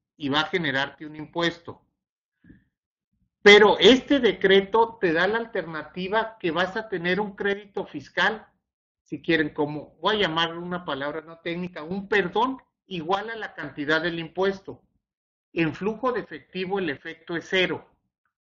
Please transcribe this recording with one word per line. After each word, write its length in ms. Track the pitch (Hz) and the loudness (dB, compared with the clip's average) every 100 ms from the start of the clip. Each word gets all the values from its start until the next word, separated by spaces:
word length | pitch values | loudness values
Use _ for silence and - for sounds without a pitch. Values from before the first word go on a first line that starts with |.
| _ - | _ -8
y 100 | 139 | -2
va 140 | 151 | 0
a 80 | 156 | 0
generarte 560 | 185 151 131 143 - 151 | -2 0 -2 -4 -8 -16
un 100 | 156 | -14
impuesto. 720 | 147 170 170 165 - - _ _ _ _ _ _ - - _ _ _ _ _ _ _ _ | -10 -2 -2 -2 -16 -18 _ _ _ _ _ _ -20 -20 _ _ _ _ _ _ _ _
Pero 380 | 202 208 202 165 | 8 10 10 8
este 400 | 185 254 - 285 | 8 8 4 2
decreto 800 | 233 185 190 196 196 220 226 - | 2 2 4 4 4 2 2 2
te 140 | 185 | 0
da 120 | 160 185 | 2 2
la 120 | 226 | 0
alternativa 1000 | 233 196 165 156 147 180 185 220 220 - | -4 -6 -6 -10 -10 -8 -2 -2 -2 -4
que 140 | 175 | -4
vas 240 | 160 185 226 | -2 -2 -4
a 140 | 226 | -6
tener 320 | 180 175 185 | -4 -2 -2
un 120 | 208 | -2
crédito 520 | 196 202 202 202 - - | -4 -2 -2 -6 -10 -8
fiscal, 600 | 147 - - 190 220 - _ _ _ _ _ | -12 -8 0 0 -2 -12 _ _ _ _ _
si 180 | - 156 | -14 -10
quieren, 320 | - 165 151 | -2 0 0
como, 420 | - 147 151 127 - | -2 -4 -4 -12 -6
voy 160 | 180 214 | -2 0
a 100 | 180 | 0
llamar 300 | 160 165 170 | 0 -4 -4
una 260 | 175 180 | -8 -8
palabra 380 | 170 135 143 156 | -6 -6 -6 -8
no 180 | 156 165 | -12 -12
técnica, 420 | 175 170 180 165 | -8 -8 -8 -10
un 280 | 156 196 196 | -8 -8 0
perdón 520 | 208 175 208 262 262 _ _ - | 0 2 0 0 -2 _ _ -12
igual 420 | 180 156 196 220 | -8 -2 -2 -2
a 80 | 226 | -10
la 160 | 196 | -12
cantidad 480 | - 151 151 143 156 | -12 -12 -8 -2 0
del 180 | 170 170 | 0 -6
impuesto. 640 | 160 - 196 190 - - _ _ _ _ _ _ _ | -8 -2 -2 -2 -12 -18 _ _ _ _ _ _ _
En 200 | 175 160 | -2 -2
flujo 380 | - 196 220 254 | -2 -6 -2 -2
de 80 | 226 | -4
efectivo 580 | 165 151 _ 185 185 196 | -6 -14 _ -8 -4 -4
el 120 | 170 | -4
efecto 480 | 151 165 160 - 165 | -6 -10 -16 -8 -8
es 100 | - | -2
cero. 400 | 190 180 151 - _ _ _ _ _ | 0 0 -2 -10 _ _ _ _ _